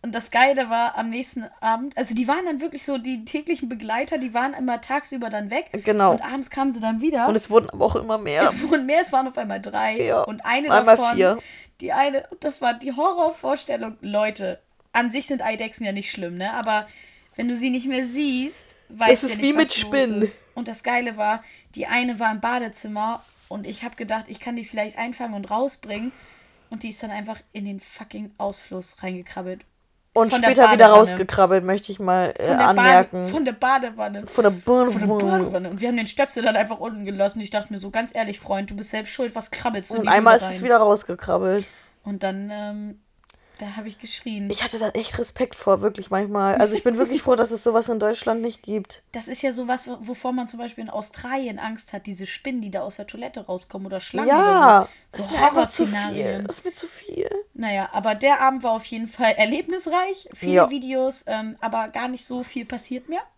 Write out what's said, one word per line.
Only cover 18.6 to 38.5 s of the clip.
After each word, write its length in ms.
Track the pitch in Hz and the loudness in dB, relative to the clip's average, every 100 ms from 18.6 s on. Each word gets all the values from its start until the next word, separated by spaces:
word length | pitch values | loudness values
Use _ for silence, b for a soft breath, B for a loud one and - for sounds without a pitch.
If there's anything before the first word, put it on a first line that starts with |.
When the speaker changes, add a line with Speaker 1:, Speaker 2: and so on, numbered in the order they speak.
| - - _ | -12 -20 _
Speaker 1:
weißt 220 | 214 226 | 2 6
Speaker 2:
Es 100 | 262 | 6
Speaker 1:
du 60 | 262 | 4
ja 60 | |
Speaker 2:
ist 80 | 214 | 0
Speaker 1:
nicht, 80 | 277 | 2
Speaker 2:
wie 60 | 302 | 4
Speaker 1:
was 20 | |
Speaker 2:
mit 100 | 320 | 2
Speaker 1:
los 80 | - | 0
Speaker 2:
Spinnen. 460 | 214 277 254 208 | 0 0 2 2
Speaker 1:
ist. 240 | 208 - _ - | -2 -4 _ -12
Und 120 | 226 | -10
das 160 | 226 | -6
Geile 340 | 240 240 240 214 | -2 -2 -4 -2
war, 260 | 208 220 b b b - | -2 -2 b b b -12
die 100 | - | -4
eine 320 | 240 247 220 | -2 -2 -2
war 120 | 226 | -2
im 80 | 214 | 0
Badezimmer 840 | 233 247 226 - 220 208 220 233 _ _ _ | -2 -2 -6 -10 -10 -4 -4 -6 _ _ _
und 180 | 202 196 | -12 -10
ich 160 | 202 | -10
hab 140 | 240 - | -12 -12
gedacht, 280 | 214 220 220 | -6 -6 -6
ich 120 | 226 | -12
kann 160 | 247 240 | -10 -10
die 80 | |
vielleicht 340 | 220 220 214 - | -8 -6 -6 -6
einfangen 360 | 233 247 240 | -8 -8 -8
und 160 | 202 196 | -8 -6
rausbringen. 640 | 214 269 - 208 208 240 - b b b b _ | -2 -4 -6 -10 -8 -8 -12 b b b b _
Und 140 | 220 | -12
die 60 | 226 | -10
ist 120 | 214 | -10
dann 80 | 214 | -8
einfach 280 | 208 208 214 _ | -10 -10 -12 _
in 120 | - 202 | -10 -10
den 140 | 196 | -10
fucking 520 | - - 214 208 208 - | -14 -20 -16 -14 -14 -8
Ausfluss 640 | 202 196 - 185 185 - | -8 -8 -12 -12 -12 -12
reingekrabbelt. 580 | 190 185 180 - 180 185 _ _ _ _ _ | -10 -10 -12 -12 -10 -12 _ _ _ _ _
Speaker 2:
Und 180 | - 226 | 2 4
Speaker 1:
Von 100 | 247 | 4
der 60 | 226 | 4
Speaker 2:
später 160 | 226 | 8
wieder 220 | 226 214 220 | 8 12 12
Speaker 1:
Badewanne. 60 | |
Speaker 2:
rausgekrabbelt, 680 | 214 196 180 190 - 185 190 | 12 10 4 -2 4 6 6
möchte 280 | 180 196 - | 2 -2 -4
ich 80 | 190 | -6
mal, 340 | 190 185 180 - | 0 2 2 0
äh, 80 | 143 | 0
Speaker 1:
Von 100 | - | 4
der 0 | |
Bade-, 120 | - | 6
Speaker 2:
anmerken. 580 | 202 247 247 185 180 180 | 8 10 8 8 -2 -4
Speaker 1:
von 160 | 294 262 | -2 -2
der 60 | |
Badewanne. 760 | 214 254 269 247 220 208 202 214 | 0 2 2 0 -6 -8 -8 -4
Speaker 2:
Von 160 | - 214 | 4 4
der 40 | |
Badewanne. 420 | 180 226 247 247 | 4 2 4 4
Speaker 1:
Von 100 | 208 208 208 | 2 0 2
der 60 | 196 | 2
Badewanne. 420 | 190 180 185 185 | 2 0 -2 -6
Und 100 | 196 | -4
wir 80 | 240 | -2
haben 60 | 240 | -2
den 100 | 214 | -4
Stöpsel 340 | - 277 - | -2 -2 0
dann 120 | 226 214 | 0 2
einfach 240 | 214 220 | 0 -4
unten 260 | 233 214 196 | -8 -8 -8
gelassen. 340 | 196 202 220 | 0 0 -2
Ich 120 | 202 | -6
dachte 200 | 208 208 | -6 -6
mir 60 | 202 | -10
so, 140 | 196 | -6
ganz 240 | 220 240 226 | -6 -4 -6
ehrlich, 240 | 214 202 | -6 -8
Freund, 320 | - | -4